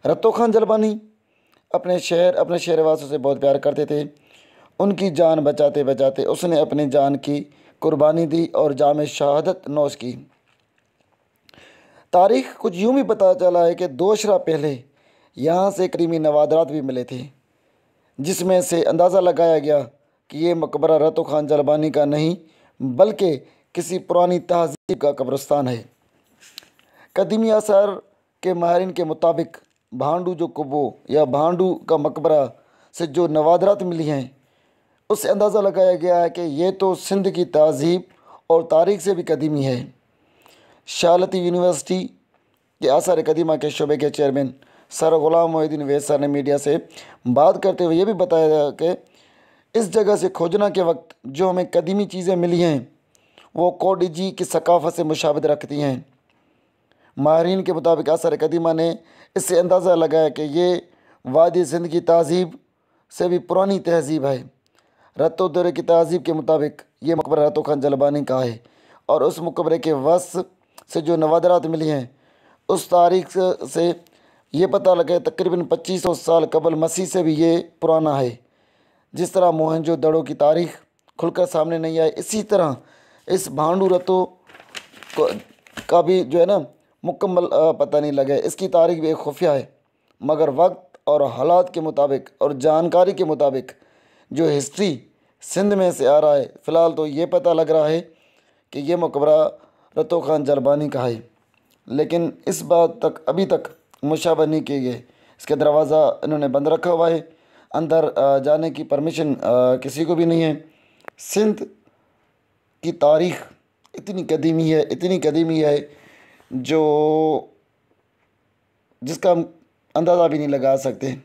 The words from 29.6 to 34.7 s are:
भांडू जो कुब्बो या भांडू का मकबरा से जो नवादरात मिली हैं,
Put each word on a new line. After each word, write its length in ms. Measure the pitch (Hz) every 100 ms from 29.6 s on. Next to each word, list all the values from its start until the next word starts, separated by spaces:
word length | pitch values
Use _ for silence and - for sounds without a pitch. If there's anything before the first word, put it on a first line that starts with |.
| _ _ _
भांडू 420 | 123 139 170 180
जो 120 | 170 165
कुब्बो 360 | 139 143 147 131 - -
या 160 | 147
भांडू 480 | 147 143 160 175 185 165 -
का 80 | 160
मकबरा 480 | 147 247 156 151 127 - _ _ _
से 120 | - 170
जो 200 | 139 170
नवादरात 560 | 156 156 170 190 202
मिली 220 | 185 170
हैं, 300 | 151 143 127 _ _ _ _